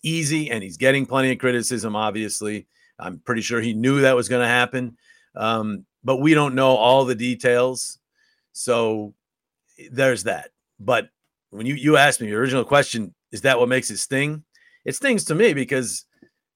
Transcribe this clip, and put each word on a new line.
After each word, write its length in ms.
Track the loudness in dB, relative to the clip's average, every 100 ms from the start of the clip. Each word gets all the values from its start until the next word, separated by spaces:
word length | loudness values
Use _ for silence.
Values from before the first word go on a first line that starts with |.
easy, 480 | -4 -4 -2 -2 -4
and 120 | -6
he's 140 | -8 0
getting 300 | 2 2 0
plenty 240 | 0 0
of 80 | 0
criticism, 560 | 0 0 -2 -4 -4 -4
obviously. 720 | -4 -4 -6 -6 -6 -8 -12 _ _ -16
I'm 200 | -14 -10
pretty 220 | -6 -4
sure 200 | -2 -4
he 120 | -2
knew 280 | -2 0 2
that 140 | 4 2
was 140 | 0
gonna 180 | 0 2
happen, 500 | 2 0 -2 -6 -10 _ _ _ -6
um, 500 | -2 -2 -4 -8 -12 _
but 140 | -2 2
we 180 | 4 4
don't 180 | 4
know 220 | 2 4 4
all 280 | 6 4
the 120 | 2 -2
details. 840 | -4 0 2 2 2 -2 -10 -14 _ _ _ _ _
So 640 | -8 -2 0 0 -2 -6 -14 _ _ _ _ _ _ -10
there's 320 | 0 0 0 -4
that. 260 | -8 -10 _ _ -8
But 300 | -2 -2 -2 _ _ _ _
when 160 | -8 -6
you, 80 |
you 240 | -2 4 6
asked 240 | 6 2
me 60 | -2
your 140 | -2
original 220 | 0 -2
question, 520 | 2 2 2 -2 -8 -12 _
is 100 | -4
that 180 | 0 2
what 100 | 2
makes 200 | 0 -2
it 80 | -8
sting? 460 | -4 -2 -2 -6 -14 _ _ _ -10
It 100 | -4
stings 300 | 0 0 0
to 100 | 2
me 180 | 2
because 520 | 2 -2 -2 -4 -8 -14 _ -20 _ _